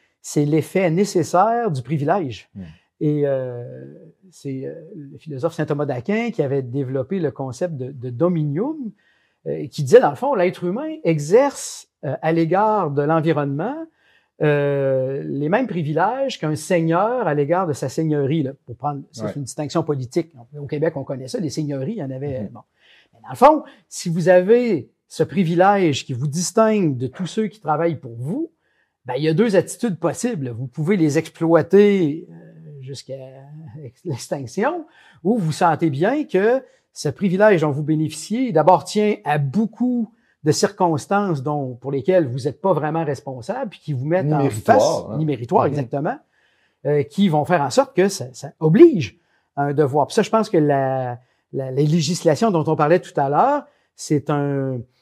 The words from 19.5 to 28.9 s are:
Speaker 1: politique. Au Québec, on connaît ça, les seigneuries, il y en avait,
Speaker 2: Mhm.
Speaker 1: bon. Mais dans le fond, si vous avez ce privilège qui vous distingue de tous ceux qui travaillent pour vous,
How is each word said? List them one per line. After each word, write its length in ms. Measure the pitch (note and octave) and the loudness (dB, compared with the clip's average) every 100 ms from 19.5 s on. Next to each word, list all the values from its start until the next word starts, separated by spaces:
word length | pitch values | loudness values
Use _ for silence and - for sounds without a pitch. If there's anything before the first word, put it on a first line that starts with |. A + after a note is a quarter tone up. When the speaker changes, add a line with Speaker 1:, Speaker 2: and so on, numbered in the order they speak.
| - D3 E3+ | -8 -4 -2
Speaker 1:
politique. 500 | D#3+ C#3 B2 F3 E3 B2+ A#2 D3 | -2 -4 -4 -4 -6 -10 -20 -16
Au 60 | C#3 | -8
Québec, 300 | D3+ D#3+ C#3 | -4 -2 -2
on 60 | |
connaît 240 | C3+ C3 B2+ | -6 -10 -8
ça, 120 | A#3 | -8
les 100 | D#3 | -6
seigneuries, 420 | - D3 C#3 C3+ | -6 -6 -4 -6
il 40 | A3+ | -6
y 60 | |
en 60 | C3+ | -8
avait, 320 | C3 C#3+ B2+ | -8 -8 -8
Speaker 2:
Mhm. 80 | G3+ | -10
Speaker 1:
bon. 120 | - - _ _ _ _ | -14 -20 _ _ _ _
Mais 60 | _ | _
dans 60 | - | -16
le 60 | B2+ | 4
fond, 280 | C4 D#4 - - _ | 6 6 0 -16 _
si 220 | - F3+ | -10 -4
vous 200 | E3+ E3+ | 0 6
avez 600 | F3+ F#3 A#3+ A#3+ E3 - _ _ | 6 6 4 4 -2 -4 _ _
ce 160 | - | -4
privilège 800 | D#3 E3+ D#3+ F3 F#3+ G3+ F3 B2+ - | -2 0 2 4 4 6 2 0 -4
qui 80 | |
vous 140 | B2 D3 | -6 -4
distingue 720 | D#3 F3 A3 A3 G#3+ E3+ B2 | -4 -2 2 4 4 0 0
de 80 | B2+ | -6
tous 200 | - F3+ | -6 -6
ceux 200 | - A3 | -4 -4
qui 120 | - | -6
travaillent 380 | D3+ D3+ E3+ D3+ | -4 0 0 -2
pour 160 | A#2+ A#2 | -8 -10
vous, 360 | C3 B3+ E4 _ _ _ _ | -8 -6 -8 _ _ _ _